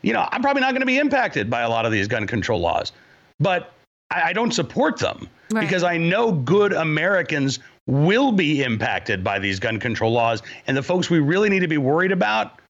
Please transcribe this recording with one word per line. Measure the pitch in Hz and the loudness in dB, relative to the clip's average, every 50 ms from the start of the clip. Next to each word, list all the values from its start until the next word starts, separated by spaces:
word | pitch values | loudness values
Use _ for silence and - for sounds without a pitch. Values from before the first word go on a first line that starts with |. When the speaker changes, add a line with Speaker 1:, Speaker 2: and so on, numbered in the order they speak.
| - | -2
Speaker 1:
you | 202 226 | 0 0
know, | 175 208 - | 0 -2 -2
I'm | - - | -4 -2
probably | 262 277 277 277 | 0 0 0 2
not | 254 269 | 0 0
gonna | 254 262 262 | 0 0 0
be | 262 254 269 | 0 0 0
impacted | 302 285 285 262 240 185 - 131 104 113 | 2 2 0 0 0 0 -2 -4 -2 -2
by | 123 120 | -2 -2
a | 120 113 | 0 0
lot | 117 113 113 | 0 0 0
of | 117 | 0
these | 110 104 98 | 0 0 0
gun | 104 120 113 107 | -2 -2 -4 -4
control | 98 - 107 92 - 113 87 | -2 -4 -4 -2 -2 -2 0
laws, | 85 85 - 78 - - - - - _ - _ _ _ _ _ | 0 0 0 0 -4 -4 -10 -14 -20 _ -20 _ _ _ _ _
but | 147 196 185 175 180 - _ _ _ _ _ _ _ _ | 0 0 0 -2 -4 -8 _ _ _ _ _ _ _ _
I, | - 175 160 165 | -2 -2 0 0
I | 180 | 0
don't | 214 240 226 | 0 -2 0
support | - - 156 - - 190 269 311 - - | 0 -2 -4 -2 0 0 0 0 0 -2
them | - - - - - - _ _ - - | -4 -4 -4 -6 -14 -18 _ _ -8 -4
Speaker 2:
Right. | 220 220 | -2 -2
Speaker 1:
because | 190 151 190 185 165 | 0 0 0 0 2
I | 175 170 | 2 2
know | 165 165 170 185 214 233 233 | 2 2 2 2 2 2 0
good | 190 147 123 120 175 208 208 202 | 0 0 0 2 4 4 4 4
Americans | - 170 160 156 151 151 160 190 202 180 170 - 156 147 135 135 123 - - - - _ _ | 2 0 0 0 0 0 2 2 2 0 0 -2 -2 -2 0 -2 -2 -4 -10 -20 -20 _ _
will | - 131 139 151 175 202 240 285 269 | -2 0 2 4 4 4 4 4 2
be | 220 190 170 147 156 139 135 | 2 2 2 2 2 0 0
impacted | 123 113 107 123 127 101 92 - - 107 92 | 0 0 -2 -2 -2 -2 -4 -2 -4 -4 -2
by | 92 101 101 101 | -2 -2 -2 -2
these | 98 98 95 95 | -2 -2 -2 -2
gun | 110 117 110 104 | -2 -4 -4 -2
control | 98 123 113 - 110 113 117 | -4 -4 -4 -2 0 0 2
laws, | 120 117 117 117 110 - - - - - | 2 2 0 0 -2 -6 -16 -20 -12 -4
and | - 135 | -2 -2
the | 139 131 | -2 0
folks | - 180 185 170 - | 0 -2 -2 0 2
we | 175 165 | 2 2
really | 147 139 170 190 214 214 | 2 2 2 2 2 2
need | 196 190 | 2 2
to | 180 | 0
be | 165 160 151 | 0 0 0
worried | 135 131 147 165 185 190 196 | 0 2 2 2 2 0 0
about | 180 208 208 220 220 - - - - _ | 0 0 0 0 -2 -2 -4 -8 -20 _